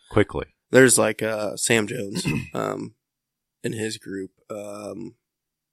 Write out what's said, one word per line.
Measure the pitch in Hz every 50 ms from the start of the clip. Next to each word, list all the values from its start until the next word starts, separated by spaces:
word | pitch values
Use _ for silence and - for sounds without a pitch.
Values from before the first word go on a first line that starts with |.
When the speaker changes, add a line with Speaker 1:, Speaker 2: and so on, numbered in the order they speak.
| _ -
Speaker 1:
quickly. | - 107 101 - - 71 67 - _ _ _ _
Speaker 2:
there's, | - 127 131 123 - -
like, | 110 110 110 - 110
uh, | 110 110 107 107 98 -
Sam | - - - 117 113 107
Jones, | 101 117 120 104 98 104 - - - - -
Speaker 1:
<clears throat> | 85 82 -
Speaker 2:
um, | - - - - - 110 113 - _ _ _ _ _ _ _ _ _ _ _ _ _ -
and | - -
his | 113 107 110 110 -
group, | - - 98 98 95 92 _ _ _ -
um, | 110 104 101 104 101 104 104 98 98 95 95 95 107 _ _ _ _ _ _ _ _ _ _ _